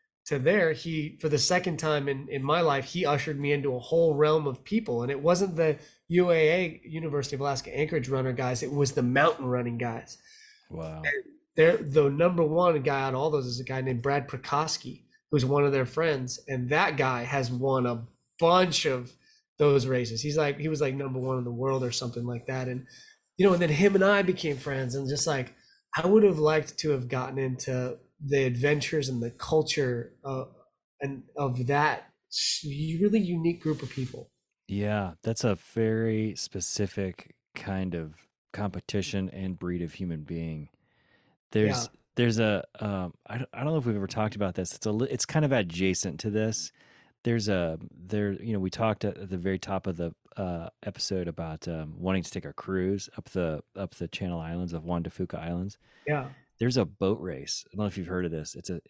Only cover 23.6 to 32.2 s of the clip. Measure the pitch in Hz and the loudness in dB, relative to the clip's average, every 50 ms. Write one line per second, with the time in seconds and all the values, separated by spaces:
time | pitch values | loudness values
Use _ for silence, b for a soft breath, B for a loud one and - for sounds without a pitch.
23.6 | 180 156 147 147 202 202 196 190 190 196 202 202 190 180 175 - - 151 143 127 | 4 2 4 6 6 6 6 6 6 6 6 6 4 2 0 0 -2 -2 -4 -2
24.6 | - 143 135 135 131 123 123 139 139 131 147 123 - 165 143 131 123 - b b | -4 -4 -4 -2 -2 -2 -2 -4 -2 -2 -2 0 0 0 0 0 -2 -6 b b
25.6 | b b b b b _ - 160 165 185 208 220 214 196 165 151 151 151 156 156 | b b b b b _ -4 0 4 8 8 8 8 8 6 4 4 4 4 2
26.6 | 151 - - - - 151 143 127 123 120 135 127 127 135 131 135 135 131 127 123 | 0 -2 -8 -4 -2 0 0 0 0 -2 -4 -4 -4 -4 -4 -4 -2 -2 -4 -4
27.6 | - 139 127 127 127 127 120 - _ _ _ _ 151 135 143 139 135 127 123 120 | -4 -4 -2 -2 -2 -4 -6 -10 _ _ _ _ -4 0 2 2 2 2 2 2
28.6 | 135 143 151 143 - - 165 151 135 131 127 117 117 120 - - - - 160 156 | 2 4 4 2 0 -2 -2 -2 -2 -2 -2 -4 -4 -6 -8 -10 -2 2 2 2
29.6 | 151 - - 151 135 123 120 117 120 - - _ - 139 131 131 127 - - - | 2 2 0 0 0 0 -2 -4 -6 -10 -14 _ -10 -8 -6 -6 -8 -10 -16 -20
30.6 | _ _ _ _ _ _ _ _ 139 139 139 131 - - _ 147 143 131 123 127 | _ _ _ _ _ _ _ _ -8 -8 -8 -10 -14 -12 _ -2 -2 -2 -2 -2
31.6 | 123 127 143 143 151 147 117 - - - _ _ | 0 0 2 2 2 2 0 -2 -8 -16 _ _